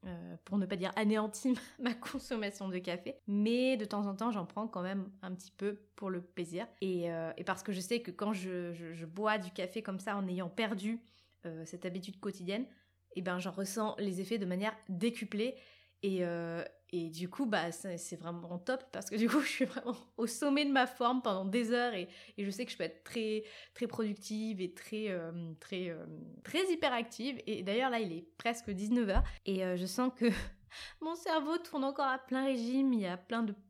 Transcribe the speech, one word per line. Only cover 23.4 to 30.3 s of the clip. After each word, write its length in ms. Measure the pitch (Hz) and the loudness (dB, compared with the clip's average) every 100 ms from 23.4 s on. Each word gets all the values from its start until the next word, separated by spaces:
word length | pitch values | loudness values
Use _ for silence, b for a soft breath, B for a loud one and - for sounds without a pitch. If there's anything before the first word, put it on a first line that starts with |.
| 214 B B | -4 B B
très 120 | - 240 | -6 -4
productive 760 | - 214 208 - 214 220 196 | 0 -2 -2 -4 -4 -2 -2
et 120 | 180 | -4
très, 360 | 175 - 214 214 | -4 -8 -4 -2
euh, 420 | 185 165 170 165 160 | -2 -4 -6 -6 -10
très, 300 | - 190 180 | -6 -4 -4
euh, 160 | 160 165 160 - - - | -4 -8 -10 -14 -14 -2
très 260 | 311 381 | 0 2
hyperactive. 680 | 330 302 247 233 - 247 262 - | 4 4 2 0 -4 -4 -4 -4
Et 160 | 220 | -2
d'ailleurs, 260 | 185 214 262 | 0 2 2
là, 100 | 233 | 2
il 140 | 208 | 0
est 120 | 165 - _ | -2 -8 _
presque 320 | 226 233 - | -2 -2 -4
dix-neuf 380 | 196 208 240 220 | -2 4 4 6
heures 140 | 196 - B - | 6 4 B -2
et, 200 | 190 185 | 2 2
euh, 100 | 180 | 2
je 100 | 180 | 0
sens 240 | 185 254 254 | 2 0 4
que 120 | |
<laughs> 760 | 233 | 4